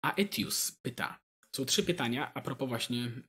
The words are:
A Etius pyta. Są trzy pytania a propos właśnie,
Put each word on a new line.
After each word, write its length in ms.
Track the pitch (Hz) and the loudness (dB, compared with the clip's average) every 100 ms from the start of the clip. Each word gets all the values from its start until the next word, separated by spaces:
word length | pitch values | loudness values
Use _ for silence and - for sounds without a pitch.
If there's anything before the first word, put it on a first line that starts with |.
A 100 | 147 | 2
Etius 640 | - 202 - 92 - - - | 2 2 2 0 0 -2 -4
pyta. 380 | 123 120 85 - _ _ _ | -8 -4 -4 -6 _ _ _
Są 100 | - | -4
trzy 180 | 131 - | 2 4
pytania 500 | 180 170 120 123 147 | 4 2 2 0 -2
a 80 | 131 | -4
propos 280 | - 123 131 | -6 -2 -2
właśnie, 420 | 113 - 120 123 117 | 0 0 0 -2 -6